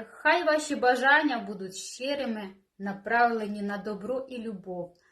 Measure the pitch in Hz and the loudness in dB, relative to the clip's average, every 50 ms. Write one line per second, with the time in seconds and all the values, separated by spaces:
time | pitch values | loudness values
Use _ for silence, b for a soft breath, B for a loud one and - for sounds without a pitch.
0 | 220 - - - - 302 320 359 339 311 302 311 302 - 285 233 220 247 247 240 | -4 -8 -10 0 2 4 4 4 4 2 2 2 0 -2 -2 2 4 4 4 6
1 | 240 269 285 302 311 294 254 226 202 196 208 180 190 185 185 - - - - - | 6 6 6 6 6 4 0 -2 -4 -6 -8 -8 -10 -10 -10 -12 -12 -14 -12 -8
2 | 247 269 285 277 262 240 226 214 208 190 190 - _ _ _ - 196 202 190 196 | -4 -4 -2 -2 -2 -4 -4 -6 -8 -10 -12 -16 _ _ _ -8 -6 -6 -6 -6
3 | - - 226 233 240 240 233 226 214 202 208 208 202 202 208 202 185 214 214 196 | -4 0 2 4 4 4 4 0 -2 -4 -4 -4 -4 -4 -4 -4 -6 -6 -8 -6
4 | 190 214 254 269 269 - 262 247 220 226 214 185 175 190 180 175 175 175 b b | -6 -6 -6 -6 -6 -8 -10 -10 -8 -8 -10 -10 -10 -10 -8 -8 -8 -10 b b
5 | b b | b b